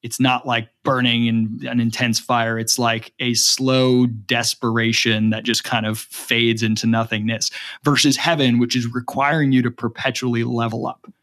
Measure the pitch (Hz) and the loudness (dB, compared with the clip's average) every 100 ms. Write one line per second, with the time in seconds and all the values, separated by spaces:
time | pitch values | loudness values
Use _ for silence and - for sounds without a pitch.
0 | 127 - 131 123 135 117 110 _ - 131 | -10 -2 0 0 -2 -4 -4 _ -2 0
1 | 123 117 117 113 110 117 123 120 117 - | 2 2 2 2 0 -4 -4 0 0 0
2 | 123 110 - 123 113 113 113 - 120 113 | -2 -2 0 0 0 -2 -2 0 0 -2
3 | - _ 127 113 - - 131 131 127 123 | -6 _ -2 0 0 0 2 4 4 4
4 | 123 113 101 120 113 - 120 113 113 113 | 4 0 -2 -2 0 -2 0 0 2 2
5 | 117 107 110 110 113 110 - 117 110 110 | 2 2 2 0 -2 -2 -2 -2 -2 -6
6 | - - - 117 117 117 113 110 113 113 | -8 -14 -2 2 2 2 0 0 2 0
7 | 113 110 107 113 - - - - - 139 | 0 -4 -4 -4 -6 -8 -16 -4 0 2
8 | 147 135 170 165 131 117 120 127 117 123 | 2 2 0 2 2 2 2 0 -2 -6
9 | 120 - 139 156 143 131 120 - 117 - | -6 -2 0 2 4 4 2 -2 -6 -4
10 | 135 123 127 117 117 120 117 117 123 - | -6 -4 -2 -2 -2 -2 -2 -4 -6 -10
11 | - - | -18 -20